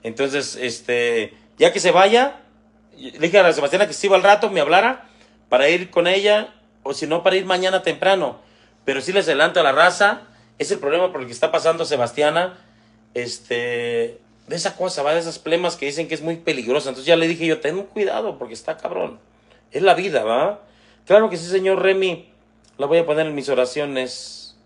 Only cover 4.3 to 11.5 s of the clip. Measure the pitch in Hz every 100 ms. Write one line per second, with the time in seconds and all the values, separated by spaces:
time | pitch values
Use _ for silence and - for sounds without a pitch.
4.3 | 208 214 185 143 175 226 262 - _ _
5.3 | _ _ 127 143 175 180 175 175 190 202
6.3 | 208 214 _ _ _ 135 135 147 165 180
7.3 | 185 185 180 185 190 180 160 180 196 147
8.3 | - _ _ _ _ - 135 131 190 160
9.3 | 143 165 175 151 135 175 175 202 226 -
10.3 | _ _ _ 151 196 143 160 180 156 123
11.3 | 113 156